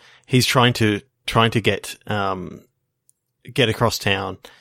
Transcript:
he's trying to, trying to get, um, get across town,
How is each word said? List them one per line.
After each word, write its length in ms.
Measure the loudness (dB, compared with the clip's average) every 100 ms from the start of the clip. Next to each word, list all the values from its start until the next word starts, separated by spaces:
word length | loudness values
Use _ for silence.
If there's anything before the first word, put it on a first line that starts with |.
| -20 _ 0
he's 200 | 2 2
trying 280 | 4 4
to, 260 | 4 0 0 -6 _ -4
trying 240 | 0 2
to 100 | 2
get, 360 | 0 -2 -6 -14 -6
um, 540 | -4 -2 -4 -8 -14 -20 _ _ _ _ _ _ _ -8
get 160 | 0 0
across 300 | 2 0 0
town, 400 | -2 -2 -4 -10 -18 -20